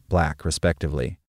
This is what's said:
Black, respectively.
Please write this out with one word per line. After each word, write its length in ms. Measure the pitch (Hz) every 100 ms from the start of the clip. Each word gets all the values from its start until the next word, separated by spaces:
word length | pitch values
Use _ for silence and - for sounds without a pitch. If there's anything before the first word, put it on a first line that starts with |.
| -
Black, 380 | 90 78 73 85
respectively. 720 | - 87 82 76 71 62 -